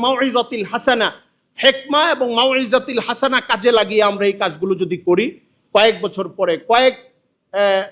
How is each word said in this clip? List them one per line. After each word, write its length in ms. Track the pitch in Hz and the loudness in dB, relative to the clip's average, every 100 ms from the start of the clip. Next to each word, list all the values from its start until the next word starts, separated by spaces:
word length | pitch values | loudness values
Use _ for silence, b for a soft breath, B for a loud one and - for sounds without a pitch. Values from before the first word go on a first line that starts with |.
মাউইজাতিল 600 | 240 262 269 240 233 233 196 | 0 0 0 0 -2 -6 -6
হাসানা, 360 | 233 247 240 196 - _ _ _ - | -2 0 0 0 -4 _ _ _ 0
হেকমা 440 | 254 262 269 294 330 277 | 0 0 -2 0 0 0
এবং 120 | 247 233 | 0 0
মাউইজাতিল 640 | 262 262 247 254 254 240 208 | 0 0 0 -2 0 -6 -4
হাসানা 320 | 240 269 254 - | -2 0 -2 -2
কাজে 220 | 226 226 | 0 2
লাগিয়ে 320 | 226 202 208 | 2 2 2
আমরা 220 | 208 202 202 | 2 2 -2
এই 100 | 196 | 0
কাজগুলো 320 | 196 156 185 185 | -4 -4 -4 -2
যদি 220 | 180 175 | -2 -4
করি, 280 | - 175 240 - _ _ _ 202 | 0 0 0 -6 _ _ _ 2
কয়েক 200 | 220 185 | 2 2
বছর 240 | 208 180 180 - | -6 -8 -10 -4
পরে, 160 | 220 165 - | -2 -2 0
কয়েক, 260 | 233 254 254 - _ _ _ _ | 2 2 0 -14 _ _ _ _
আহ, 300 | 190 202 196 202 | -2 0 0 -2